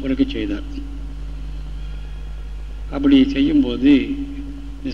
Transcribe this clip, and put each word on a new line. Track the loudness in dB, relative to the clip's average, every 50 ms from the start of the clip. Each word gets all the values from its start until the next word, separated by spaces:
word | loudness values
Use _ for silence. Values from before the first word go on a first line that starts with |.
உரைக்கச் | -2 -2 0 0 0 0
செய்தார். | 0 -4 -2 -2 -4 -4 -6 -8 -8 -8 -8 -8 -8 -8 -8 -8 -8 -8 -8 -8 -8 -8 -8 -8 -8 -8 -8 -8 -8 -8 -8 -8 -8 -8 -10 -10 -10 -10 -10 -10 -10 -10 -10 -10 -10 -10 -10 -10 -10 -10 -10 -6
அப்படி | -4 2 4 8 8 8 8 6
செய்யும்போது | 4 2 4 4 6 4 4 4 2 2 6 6 6 6 6 2 -4 -4 -6 -6 -8 -10 -8 -10 -10 -10 -10 -10 -10
இந்த | -8 -8 -8